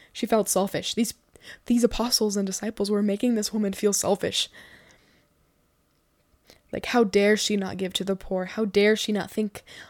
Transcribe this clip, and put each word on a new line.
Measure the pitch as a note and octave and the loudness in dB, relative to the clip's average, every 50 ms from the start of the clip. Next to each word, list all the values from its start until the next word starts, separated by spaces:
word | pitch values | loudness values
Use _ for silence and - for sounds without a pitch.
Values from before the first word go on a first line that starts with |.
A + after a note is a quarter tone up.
| - _ _ | -20 _ _
She | - - | -6 -2
felt | G#3 A#3 A3 G3 - | 2 2 2 2 2
selfish. | - F#3+ G3 G3 - D3 - - - | 2 0 0 0 -2 -4 -6 -4 -2
These, | - A#3 - - - _ _ _ - - - - - _ | -2 -2 -2 -2 -10 _ _ _ -20 -20 -20 -20 -20 _
these | - A#3+ A#3+ A#3 | 2 2 4 4
apostles | A#3 - - A3 B3 - - A3 G#3+ G3 | 2 2 0 -2 0 0 0 0 0 0
and | G3+ G3 | 0 -2
disciples | G3 F#3+ - - G#3+ A3+ - G#3 G3+ | -2 -4 -6 -6 -8 -4 -4 -2 0
were | G#3 G#3 G#3 | 0 0 2
making | G3+ G3 G#3 - B3 A#3+ | 0 0 0 0 0 2
this | G#3+ G#3+ - - | 0 -2 -2 -2
woman | A3 G#3 G3 G3 | -2 -2 -2 -2
feel | - - G#3 G3 | 0 0 0 0
selfish. | - - - G3+ F#3+ - - - - - - - - - - - - - - - _ _ _ _ _ _ _ _ _ _ _ _ _ _ _ _ _ _ _ _ _ _ _ _ _ _ _ _ _ _ _ - _ _ _ - | 2 0 0 0 0 0 -2 -2 -2 -4 -4 -8 -16 -20 -20 -20 -20 -20 -20 -20 _ _ _ _ _ _ _ _ _ _ _ _ _ _ _ _ _ _ _ _ _ _ _ _ _ _ _ _ _ _ _ -20 _ _ _ -10
Like, | - - | -8 -6
how | - - B3 A#3 | 0 2 2 2
dare | G3 - G3+ G3+ G3+ G#3 | 4 4 4 4 4 4
she | G#3 - - G#3+ | 2 2 0 0
not | G3+ F#3+ F#3+ G3+ | -2 -2 -4 -4
give | F#3 F#3+ F#3 F#3+ | -6 -6 -4 -4
to | - F#3+ | -4 -2
the | F#3+ G3 | -2 -2
poor? | F#3+ - - F#3+ F#3 F#3 | -4 -4 -4 -4 -4 -4
How | F3+ - - A3 | -4 -4 -4 -4
dare | G3+ - G3+ G3+ G#3 G#3+ | 0 2 4 6 6 4
she | G#3 - - G#3+ | 4 2 -2 -2
not | G3 - - | -2 -2 -4
think | - - G#3+ G3+ - - - - - - - | -2 -4 -4 -4 -4 -10 -16 -18 -20 -20 -20